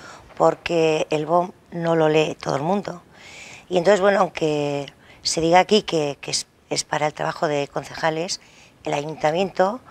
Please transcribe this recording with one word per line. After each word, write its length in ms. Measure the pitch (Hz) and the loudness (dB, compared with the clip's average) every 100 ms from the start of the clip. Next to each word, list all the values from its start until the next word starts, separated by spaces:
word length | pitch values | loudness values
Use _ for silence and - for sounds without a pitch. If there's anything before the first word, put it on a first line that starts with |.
| - - - - | -20 -20 -14 2
porque 720 | 160 160 - 170 160 156 - | 2 2 -2 2 2 2 0
el 140 | 156 151 | -2 0
bom 260 | 175 180 - - | 0 0 -8 -12
no 240 | 175 170 165 | -4 0 2
lo 140 | 156 | 4
lee 260 | 156 156 - | 4 2 -2
todo 140 | - 143 | -4 -2
el 80 | |
mundo. 400 | 156 202 - 180 - - - - - - - | 0 -2 -4 -12 -18 -20 -20 -20 -20 -20 -4
Y 80 | 180 | 0
entonces, 220 | 170 202 | 4 4
bueno, 220 | 196 202 | 4 2
aunque 640 | 175 - 156 151 147 143 139 - - - | 0 0 -2 0 -2 -4 -8 -14 -20 -10
se 180 | - - | -4 0
diga 180 | 160 180 | 4 4
aquí 220 | 180 214 | 6 2
que, 340 | - 165 147 139 | 2 -2 -2 -4
que 100 | - | -6
es, 160 | - - _ - | -8 -8 _ -8
es 160 | 147 - | -6 -4
para 220 | 151 151 | -2 -2
el 60 | |
trabajo 360 | - 151 - 165 | -2 -6 -2 -2
de 180 | 143 143 | -2 -4
concejales, 720 | 156 139 131 165 160 185 - - - - _ - | -8 -10 -4 -4 -2 -6 -8 -12 -20 -20 _ -6
el 80 | |
ayuntamiento 880 | 151 147 151 151 165 196 - 185 254 - | -6 -6 -4 -2 0 -2 0 0 0 -12